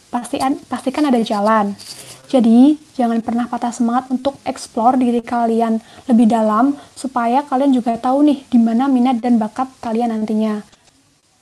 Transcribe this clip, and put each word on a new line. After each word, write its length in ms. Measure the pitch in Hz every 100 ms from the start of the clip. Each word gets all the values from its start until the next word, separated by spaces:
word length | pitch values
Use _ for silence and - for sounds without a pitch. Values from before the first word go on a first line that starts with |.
| _
pasti 240 | 240 240 269
an-, 240 | 269 294 -
pastikan 400 | 240 262 269 294
ada 80 | 247 220
jalan. 480 | 208 208 220 202 196 - - - - -
Jadi, 480 | 262 226 233 277 302 _ -
jangan 240 | 233 226
pernah 240 | 226 233 240
patah 240 | 240 240
semangat 400 | 240 233 247 262
untuk 240 | 254 277 277
explore 560 | - 262 - 233 226 254
diri 240 | 240 233
kalian 560 | 233 240 233 226 226 220 - - -
lebih 160 | 233 226
dalam, 480 | 226 220 214 277 285 - -
supaya 480 | 262 247 233 254 277
kalian 240 | 254 285
juga 240 | 254 233
tahu 320 | 233 254 269 294
nih, 160 | 285 -
di 80 | 240
mana 320 | 226 226 277
minat 320 | 254 254 240
dan 160 | 240 233
bakat 320 | 214 - 262 -
kalian 320 | 233 226 240
nantinya. 560 | 220 220 214 220 208 202 _ _ _ _ _ _ _